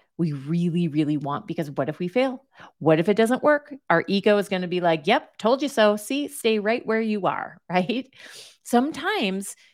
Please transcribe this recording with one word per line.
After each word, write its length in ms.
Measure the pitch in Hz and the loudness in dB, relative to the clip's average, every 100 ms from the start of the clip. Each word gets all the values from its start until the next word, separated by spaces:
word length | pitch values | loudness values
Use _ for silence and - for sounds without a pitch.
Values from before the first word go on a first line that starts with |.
| _ - | _ -4
we 140 | 170 | -2
really, 560 | 143 139 170 175 165 170 | -4 -2 -2 0 0 0
really 300 | 147 147 151 | 0 0 0
want, 280 | 139 135 - | -2 -6 -6
because 240 | 175 147 | -6 -6
what 200 | 139 151 | -4 -4
if 100 | 151 | -4
we 80 | 180 | -4
fail? 380 | 247 262 254 _ - - _ | 0 -2 -4 _ -20 -20 _
What 200 | 143 160 | 2 4
if 100 | 175 | 4
it 80 | 208 | 2
doesn't 260 | 226 254 | 2 2
work? 320 | 302 - - 277 - | 2 2 -2 -10 0
Our 160 | 170 - | 0 2
ego 300 | 196 214 208 | 0 4 2
is 100 | 190 | 2
gonna 220 | 185 180 | -4 -2
be 100 | 180 | 0
like, 260 | 175 160 147 | 2 2 2
"Yep, 320 | 262 - - | 0 0 -4
told 240 | 214 262 | 0 0
you 60 | 277 | 0
so. 300 | - 214 208 | 2 4 2
See, 320 | - 269 285 | -2 -6 -6
stay 300 | - 226 220 | -4 -2 0
right 240 | 208 240 - | 0 -2 -2
where 160 | 220 | -2
you 260 | 226 214 175 | 0 -2 -2
are," 300 | - - - | -2 -6 -12
<laughs> 60 | - | -4
right? 400 | 180 185 240 262 - - - - _ | -2 0 -2 -6 -14 -20 -20 -20 _
Sometimes 920 | - 240 277 302 339 415 214 190 196 - _ | 0 2 2 -2 -4 -2 -2 -4 -8 -14 _